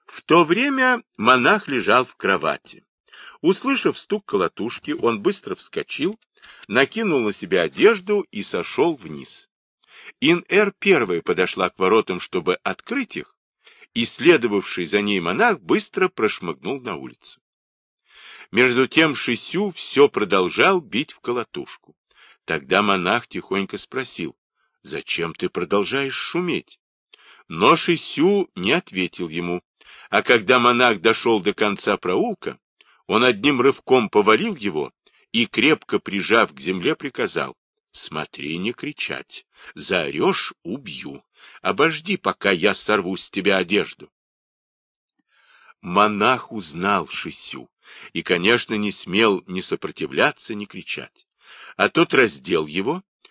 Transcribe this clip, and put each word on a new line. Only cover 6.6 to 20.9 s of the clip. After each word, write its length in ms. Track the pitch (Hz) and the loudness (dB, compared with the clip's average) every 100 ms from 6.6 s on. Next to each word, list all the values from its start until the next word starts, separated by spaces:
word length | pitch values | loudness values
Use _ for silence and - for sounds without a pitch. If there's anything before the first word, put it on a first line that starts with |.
| - | -2
накинул 520 | 110 135 220 220 143 | 2 2 0 0 0
на 120 | 107 | 0
себя 300 | 98 92 92 | -4 -2 0
одежду 640 | 80 95 185 214 185 208 - | 0 4 4 4 0 -2 -2
и 120 | 104 | -10
сошёл 520 | 98 92 85 - 165 | -6 -6 -6 0 0
вниз. 540 | 147 78 73 65 - - _ _ _ _ - - - | -2 -10 -14 -14 -18 -20 _ _ _ _ -20 -20 -2
Ин-Эр 520 | 277 175 - 190 208 - | 2 2 2 2 2 0
первая 440 | 196 165 104 85 | 2 4 4 0
подошла 480 | - 87 90 - 92 | 0 0 0 0 -2
к 80 | - | 0
воротам, 420 | 92 110 - 90 | 2 4 2 -6
чтобы 360 | - 92 85 87 | -6 -4 -2 -2
открыть 600 | 98 92 - 262 233 - | -4 -8 -8 -6 -6 -10
их, 200 | - _ _ _ _ - - | -12 _ _ _ _ -20 -10
и 100 | 117 | -4
следовавший 800 | 117 - 139 160 117 101 - - 82 | -4 2 4 4 4 0 -2 -6 -2
за 140 | 104 | 0
ней 200 | 104 98 | 0 0
монах 400 | 85 110 240 165 | 0 2 2 0
быстро 480 | 82 208 - - 185 | 0 -2 -2 -2 -4
прошмыгнул 720 | - 110 - 87 69 90 135 | 0 -2 -2 -8 -8 -8 -10
на 160 | 120 78 | -8 -12
улицу. 440 | 65 - - - _ _ _ _ _ _ _ - - - - | -12 -18 -20 -20 _ _ _ _ _ _ _ -20 -20 -20 -4
Между 340 | 117 127 123 131 | 2 4 4 2
тем 280 | 156 160 | 4 2
Шисю 580 | 127 - 117 - 175 202 | 2 -4 -4 -4 -4 -4
всё 360 | - - 131 143 | -6 -2 6 6
продолжал 720 | - 104 95 90 104 160 190 | 4 0 2 2 2 2 2
бить 320 | 120 | -2